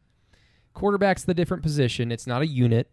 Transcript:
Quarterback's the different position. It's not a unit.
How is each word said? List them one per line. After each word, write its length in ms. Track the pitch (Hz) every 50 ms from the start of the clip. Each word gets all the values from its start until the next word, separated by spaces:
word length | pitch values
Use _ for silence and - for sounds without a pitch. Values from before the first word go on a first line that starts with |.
| _ _ _ _ _ _ _ _ _ _ _ _ _ _
Quarterback's 520 | _ - - 202 202 190 196 196 185 - -
the 100 | - 180
different 280 | 170 175 - 185 165
position. 500 | 147 156 147 147 131 120 - - 120 117
It's 140 | 120 113 -
not 160 | 127 120 123
a 40 | 156
unit. 420 | 165 143 123 123 117 113 117 - -